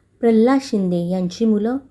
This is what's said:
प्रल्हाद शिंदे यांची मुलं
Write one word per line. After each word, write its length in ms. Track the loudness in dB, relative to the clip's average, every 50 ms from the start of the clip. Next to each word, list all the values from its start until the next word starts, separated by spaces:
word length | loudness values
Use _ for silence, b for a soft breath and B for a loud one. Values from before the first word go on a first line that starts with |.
| b _ _ _
प्रल्हाद 400 | 0 2 4 4 4 4 2 0
शिंदे 480 | 0 -2 -4 -2 -2 -2 -2 -2 -2 -2
यांची 360 | -4 -4 -4 -6 -4 -2 0
मुलं 320 | 0 0 0 0 -2 -4 -6 -8 _